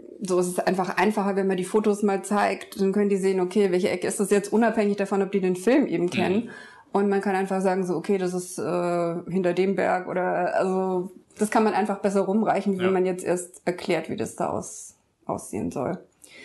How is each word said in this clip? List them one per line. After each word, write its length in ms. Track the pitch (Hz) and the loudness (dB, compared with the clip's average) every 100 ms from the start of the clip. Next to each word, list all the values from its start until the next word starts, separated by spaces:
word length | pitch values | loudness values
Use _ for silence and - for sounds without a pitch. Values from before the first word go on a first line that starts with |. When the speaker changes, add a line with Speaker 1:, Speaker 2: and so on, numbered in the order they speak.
| - - | -14 -10
Speaker 1:
so 180 | 180 180 | -2 0
ist 80 | 180 | 0
es 120 | 180 | 0
einfach 360 | - 190 185 - | 0 0 0 2
einfacher, 400 | 220 214 196 196 | 2 2 0 0
wenn 100 | 190 | 0
man 80 | 185 | 0
die 80 | |
Fotos 380 | 180 220 214 202 | 0 2 2 2
mal 200 | 208 196 | 2 0
zeigt, 560 | 190 208 202 - - - | 0 2 2 0 -6 -2
dann 120 | 196 | 0
können 160 | 196 202 | 2 2
die 80 | 196 | 2
sehen, 240 | 190 190 | 2 2
okay, 300 | 180 214 202 | 2 2 4
welche 160 | 180 180 | 4 0
Ecke 160 | 180 123 | 0 -2
ist 120 | - | -2
das 100 | 190 | 2
jetzt, 220 | 208 190 | 2 2
unabhängig 440 | 214 226 226 208 202 | 2 2 2 0 0
davon, 260 | 190 196 | 0 0
ob 80 | 190 | 0
die 80 | 196 | 0
den 140 | 185 180 | 0 0
Film 300 | 226 277 208 | 4 4 4
eben 180 | 170 | 0
Speaker 2:
Mhm. 60 | 175 | 0
Speaker 1:
kennen. 400 | - 175 196 233 - - - - | 0 2 0 -2 -8 -20 -20 -4
Und 160 | 196 202 | 0 2
man 120 | 196 | 2
kann 140 | 202 190 | 0 0
einfach 240 | 190 190 | 0 0
sagen, 240 | 190 185 | 0 0
so, 100 | 180 160 | 0 -2
okay, 200 | 175 202 | 0 0
das 140 | 180 | 0
ist, 260 | 180 180 - | -4 -6 -6
äh, 560 | 143 175 175 175 170 170 - | -2 -2 0 0 -2 -4 -4
hinter 240 | 180 180 | 0 0
dem 200 | 170 190 190 | 2 2 2
Berg 320 | 190 185 180 | 2 0 -2
oder, 460 | 180 180 175 180 - | -2 0 0 0 0
also, 540 | 185 190 190 185 180 - - - | 0 0 0 -2 -4 -10 -14 -4
das 120 | 214 | 0
kann 120 | 233 | 2
man 80 | 220 | 2
einfach 280 | 190 208 196 | 2 0 0
besser 220 | 202 196 | 0 2
rumreichen, 560 | 190 208 214 175 202 190 | 2 2 2 0 0 0
wie 60 | |
Speaker 2:
Ja. 60 | 185 | 2
Speaker 1:
man 160 | 185 185 | 2 2
jetzt 180 | 180 | 0
erst 380 | - 180 180 - | -2 -2 -4 -8
erklärt, 460 | - 175 - 165 160 | -6 -4 -2 -2 -2
wie 60 | - | -6
das 180 | 113 - | -6 -4
da 140 | 113 | -4
aus-, 460 | - - - - - _ _ | -4 -8 -14 -18 -20 _ _
aussehen 460 | - - - - - | -8 -8 -6 -8 -6
soll. 280 | 147 127 185 - _ - - | -4 -4 -6 -10 _ -20 -20